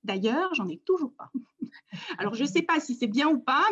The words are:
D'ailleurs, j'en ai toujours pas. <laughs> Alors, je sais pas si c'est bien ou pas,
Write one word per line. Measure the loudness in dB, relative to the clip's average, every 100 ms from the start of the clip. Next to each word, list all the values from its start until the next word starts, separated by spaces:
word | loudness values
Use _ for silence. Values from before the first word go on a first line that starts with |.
D'ailleurs, | -4 -2 0 0 -2
j'en | -2 -4
ai | -6
toujours | -2 0 0
pas. | -8 -10
<laughs> | -10 -12 _ -14 -14 _ -14 -10 -6
Alors, | -4
je | -2
sais | 0 0
pas | 2 0
si | 0
c'est | -2 0
bien | 2 4
ou | 2
pas, | 2 4 4